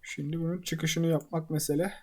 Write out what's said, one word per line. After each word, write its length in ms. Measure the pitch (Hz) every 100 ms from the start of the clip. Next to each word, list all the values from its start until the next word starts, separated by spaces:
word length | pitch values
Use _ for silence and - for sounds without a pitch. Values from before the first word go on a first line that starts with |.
Şimdi 380 | - - 147 165
bunun 220 | 165 180
çıkışını 460 | 175 160 160 170 165
yapmak 420 | 156 - 165 160
mesele. 440 | 160 - 147 190 -